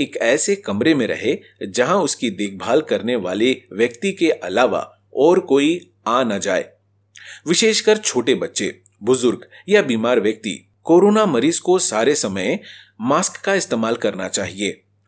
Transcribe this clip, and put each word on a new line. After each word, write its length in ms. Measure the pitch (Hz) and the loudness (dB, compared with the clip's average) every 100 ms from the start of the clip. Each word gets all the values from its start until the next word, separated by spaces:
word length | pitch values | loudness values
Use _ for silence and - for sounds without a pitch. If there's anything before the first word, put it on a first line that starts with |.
एक 160 | 139 - | -6 -2
ऐसे 400 | 113 151 - 196 | 0 2 2 0
कमरे 380 | 113 101 156 | -4 -2 0
में 120 | 147 101 | 0 -2
रहे 320 | 82 110 190 - - 101 | -4 -4 -4 -8 -14 -4
जहां 360 | 107 131 196 | -2 0 2
उसकी 280 | 147 - 120 | 0 0 -2
देखभाल 500 | 92 101 95 104 147 | -4 -8 -6 0 0
करने 360 | - 101 110 123 | 0 -2 -2 -4
वाले 460 | 90 98 127 127 - | -2 0 0 0 -6
व्यक्ति 400 | 98 123 - 196 | -2 -2 -2 -6
के 180 | 190 165 | 0 -2
अलावा 680 | - 90 104 123 85 - _ _ | -2 -2 0 2 0 -6 _ _
और 260 | - 156 185 | 2 4 4
कोई 500 | 180 139 151 175 - _ 113 | 2 2 2 -2 -8 _ -2
आ 180 | 123 | 0
न 140 | 120 98 | 0 -2
जाए। 340 | 98 87 - _ _ _ _ - - - 147 | -2 -2 -4 _ _ _ _ -20 -20 -8 -2
विशेषकर 480 | 175 220 208 214 214 | 2 2 2 2 0
छोटे 380 | - 123 120 | 0 -2 0
बच्चे, 480 | 101 82 - 92 - - _ | 0 -2 -4 -4 -6 -18 _
बुजुर्ग 460 | 104 131 120 - - - - | 0 2 2 0 -6 -14 0
या 140 | 208 | 2
बीमार 380 | 143 113 117 120 | 2 0 0 2
व्यक्ति, 500 | 104 107 107 78 _ _ | 0 -2 -8 -10 _ _
कोरोना 420 | - 175 208 214 202 | 2 6 6 4 2
मरीज 320 | 120 147 - | 2 2 2
को 200 | - 185 | 2 2
सारे 360 | - 107 123 | 2 2 2
समय 460 | 147 107 95 98 190 - - _ - | 2 0 -2 -4 -4 -8 -20 _ -8
मास्क 440 | 120 151 139 - | -2 0 0 -2
का 100 | 196 | -4
इस्तेमाल 420 | 196 - 117 113 117 | -2 -2 -2 -2 -2
करना 320 | 107 95 92 | -4 -4 -6
चाहिए। 540 | 104 92 95 98 - _ _ | -6 -6 -6 -6 -6 _ _